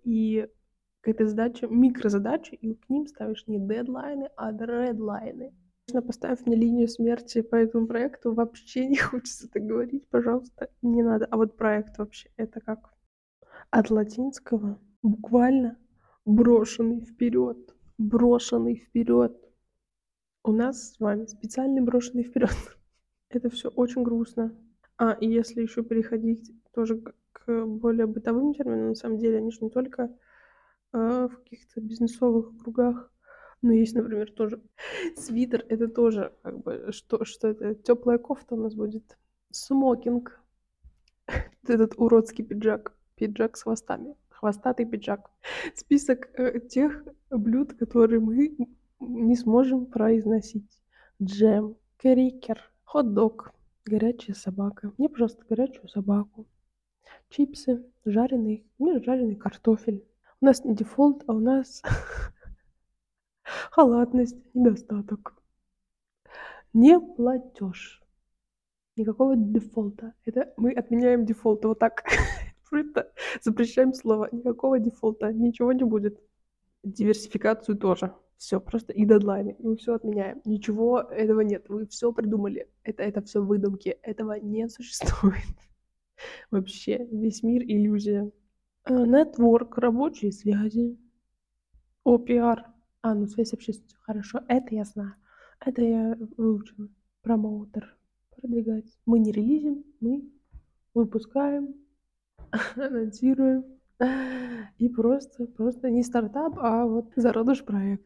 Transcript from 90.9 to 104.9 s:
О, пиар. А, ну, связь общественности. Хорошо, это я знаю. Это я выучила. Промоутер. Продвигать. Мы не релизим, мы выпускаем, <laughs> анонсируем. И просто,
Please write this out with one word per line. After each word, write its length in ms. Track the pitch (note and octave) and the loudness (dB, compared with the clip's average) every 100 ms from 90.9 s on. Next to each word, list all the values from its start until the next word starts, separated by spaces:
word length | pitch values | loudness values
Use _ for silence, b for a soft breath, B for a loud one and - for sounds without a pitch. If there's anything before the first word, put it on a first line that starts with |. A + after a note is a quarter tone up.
| A#3+ _ _ _ _ _ _ _ _ _ _ | -6 _ _ _ _ _ _ _ _ _ _
О, 140 | - A#3+ | 4 4
пиар. 480 | A#3+ A#3+ A#3+ A3+ - _ _ _ | 4 2 2 0 -4 _ _ _
А, 120 | A3+ | -2
ну, 120 | G#3+ G#3 | -2 -2
связь 260 | - A3+ | -2 -4
общественности. 440 | A3 - A3 - _ | -4 -8 -10 -14 _
Хорошо, 380 | - G#3+ G3+ B3 - | -10 -10 -8 -8 -2
это 260 | B3 B3+ | -2 -2
я 100 | G#3+ | -6
знаю. 300 | G#3 - G3+ - b b b _ | -8 -10 -12 -14 b b b _
Это 180 | - C4 | -6 -2
я 340 | A#3 A3+ A3 A3+ A3 - | 0 0 -2 -4 -8 -2
выучила. 520 | A3+ G#3+ G#3+ - G#3 _ _ _ | 0 0 -4 -14 -16 _ _ _
Промоутер. 760 | A3 A3+ G#3+ G#3 G#3 G#3+ - _ _ _ _ - | -2 0 0 -6 -8 -12 -12 _ _ _ _ -12
Продвигать. 600 | B3 A#3 A3+ A3 G#3+ _ - | -4 -4 -2 -4 -8 _ 4
Мы 120 | A#3 | 4
не 140 | G#3+ | 4
релизим, 520 | G#3 A3 D4+ D4 C#4+ - _ | 2 2 2 0 -4 -8 _
мы 240 | A3+ C#4 - - _ - - _ _ | -4 -4 -6 -20 _ -20 -20 _ _
выпускаем, 800 | A#3 A3 A3 - C4+ C#4+ C#4+ C#4 - _ _ _ _ _ - | -2 0 -2 -4 -2 -2 -2 -6 -12 _ _ _ _ _ -20
<laughs> 380 | - A3+ - A#3+ | -8 -6 -6 -6
анонсируем. 880 | C#4 B3 A3 G#3 B3+ C4+ C4 C4 C4 - _ - B3 C4 C4 B3+ B3 A#3 G#3 - | -6 -4 -6 0 0 4 2 2 -2 -14 _ -2 -2 -2 -6 -8 -10 -12 -14 -2
И 100 | |
просто, 580 | A#3+ | -2